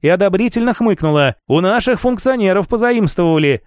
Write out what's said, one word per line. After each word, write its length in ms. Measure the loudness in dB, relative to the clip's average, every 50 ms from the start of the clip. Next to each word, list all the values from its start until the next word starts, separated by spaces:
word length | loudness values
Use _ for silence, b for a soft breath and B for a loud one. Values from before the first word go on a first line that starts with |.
и 80 | 0 0
одобрительно 640 | 2 2 0 0 0 0 -2 -2 -2 -2 -2 -2
хмыкнула. 640 | -2 0 0 0 0 0 0 0 2 2 0 0 -2 _ _
«У 140 | -2 0 0
наших 400 | 2 0 0 0 0 -2 -2 0
функционеров 640 | -2 -2 -2 -2 -2 -2 0 0 0 0 0 0 0
позаимствовали», 960 | -2 -2 0 0 0 0 0 0 -2 0 0 0 0 2 2 2 0 0 -2 _